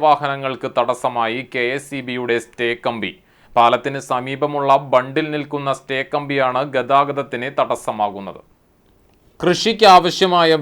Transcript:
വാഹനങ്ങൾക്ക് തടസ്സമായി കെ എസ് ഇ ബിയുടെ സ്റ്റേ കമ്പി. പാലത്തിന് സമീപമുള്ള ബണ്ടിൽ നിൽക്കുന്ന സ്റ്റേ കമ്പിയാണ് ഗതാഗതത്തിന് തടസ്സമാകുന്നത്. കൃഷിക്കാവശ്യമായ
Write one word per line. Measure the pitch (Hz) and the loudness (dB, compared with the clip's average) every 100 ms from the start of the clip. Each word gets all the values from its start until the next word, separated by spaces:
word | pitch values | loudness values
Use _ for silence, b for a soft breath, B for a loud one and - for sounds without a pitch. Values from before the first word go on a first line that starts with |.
വാഹനങ്ങൾക്ക് | 151 143 147 139 135 127 135 - | 2 2 0 -4 -6 -6 -4 -2
തടസ്സമായി | 120 123 131 120 113 120 127 | -2 -2 -4 -2 -2 -4 -6
കെ | 127 120 139 | -4 -4 -4
എസ് | 143 139 | -8 -10
ഇ | 123 | -8
ബിയുടെ | 123 120 117 | -6 -2 -2
സ്റ്റേ | 113 - 120 120 | -2 -4 -4 -2
കമ്പി. | 127 117 101 85 b b b - | -4 -6 -8 -10 b b b 2
പാലത്തിന് | 120 123 139 135 135 | 4 2 -2 -8 -6
സമീപമുള്ള | 127 131 135 147 147 139 139 143 | -6 -6 -4 -4 -2 2 2 2
ബണ്ടിൽ | 127 131 135 160 | 0 0 -4 -4
നിൽക്കുന്ന | 151 143 143 139 135 | -6 -6 -6 -4 -6
സ്റ്റേ | - 135 135 | -6 -6 -4
കമ്പിയാണ് | 147 143 139 131 127 147 131 | -6 -4 0 0 0 -2 -4
ഗതാഗതത്തിന് | 123 139 143 139 135 120 131 139 | 2 2 2 -2 -6 -8 -4 -2
തടസ്സമാകുന്നത്. | 120 120 - 110 104 98 95 - - _ _ _ _ _ _ _ _ - | -2 -2 -6 -4 -4 -4 -12 -14 -20 _ _ _ _ _ _ _ _ -4
കൃഷിക്കാവശ്യമായ | 165 175 220 220 214 180 170 - 190 180 165 156 | -2 0 0 6 8 8 6 2 2 4 4 4